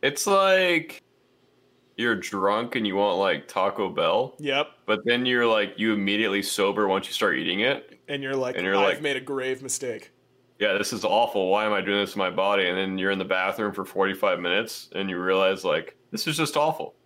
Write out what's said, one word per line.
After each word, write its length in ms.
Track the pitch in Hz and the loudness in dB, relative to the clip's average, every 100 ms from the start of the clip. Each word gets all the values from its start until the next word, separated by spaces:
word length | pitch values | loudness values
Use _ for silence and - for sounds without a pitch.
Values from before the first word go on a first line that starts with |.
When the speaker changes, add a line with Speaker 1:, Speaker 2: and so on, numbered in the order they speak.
Speaker 1:
It's 260 | 139 143 - | -2 -2 2
like 720 | 196 190 190 185 170 156 - _ _ _ _ _ _ _ _ _ - | 4 6 4 4 2 -2 -18 _ _ _ _ _ _ _ _ _ -4
you're 200 | 120 107 | -2 0
drunk 600 | 87 98 95 107 120 123 | -4 0 2 2 -2 -4
and 100 | 107 | -2
you 100 | 98 | 2
want, 240 | 101 90 | 2 2
like, 280 | 98 85 - | 2 0 -2
Taco 400 | - 98 98 98 | 0 0 0 -4
Bell. 460 | 76 82 98 135 - | 0 2 2 -2 -6
Speaker 2:
Yep. 280 | 147 135 147 - - | -4 -2 -2 -8 -2
Speaker 1:
But 200 | 107 - | -2 2
then 200 | 120 127 | 0 2
you're 200 | 123 117 | 2 4
like, 300 | 110 101 - | 2 0 -2
you 160 | 110 | 0
immediately 480 | 104 98 104 110 98 | 0 0 0 0 0
sober 460 | 98 - 101 98 101 | -2 0 0 2 0
once 200 | 95 - | 0 -2
you 60 | |
start 220 | - 104 87 | -2 0 0
eating 220 | 85 92 | -2 0
it. 380 | 117 139 - - - | 0 -2 -6 -20 -10
Speaker 2:
And 120 | 143 | -8
you're 120 | 135 135 | -4 -4
like, 200 | 127 - | -2 -2
Speaker 1:
And 80 | - | 0
you're 100 | 196 | 2
Speaker 2:
"I've 80 | 196 92 | 2 0
Speaker 1:
like, 60 | |
Speaker 2:
made 140 | 147 131 | -2 -4
a 60 | |
grave 400 | 131 135 131 131 | -4 -6 -4 -6
mistake." 480 | 131 - 127 110 - _ _ _ _ _ | -6 -6 -6 -8 -12 _ _ _ _ _
Speaker 1:
"Yeah, 140 | 104 | 0
this 180 | 95 104 | 0 -2
is 100 | 110 90 | -2 2
awful. 440 | 101 117 104 92 | 4 2 2 2
Why 160 | 101 107 | 2 2
am 80 | |
I 80 | 101 | 0
doing 180 | 92 101 | 0 0
this 140 | 98 | 0
to 40 | 101 | -2
my 120 | 92 | -2
body?" 380 | 87 98 101 92 | 0 2 2 2
And 100 | 92 | 0
then 200 | 95 95 | -2 -2
you're 140 | 95 | 0
in 80 | 98 | 0
the 60 | 92 | 0
bathroom 480 | 92 92 95 104 | 0 0 -2 -4
for 120 | 101 95 | -4 -8
forty-five 540 | 98 95 95 101 87 | 0 0 2 0 2
minutes 500 | 87 95 90 - - | 0 0 -2 -8 -10
and 160 | - 98 | -6 -4
you 100 | 87 | -2
realize, 440 | 90 95 95 95 | 2 4 4 2
like, 320 | 92 78 80 - _ | 0 -2 -2 -18 _
"This 160 | 107 - | -6 -4
is 80 | 156 | -2
just 200 | 151 151 | 0 2
awful. 380 | 151 151 - - | 0 -2 -8 -12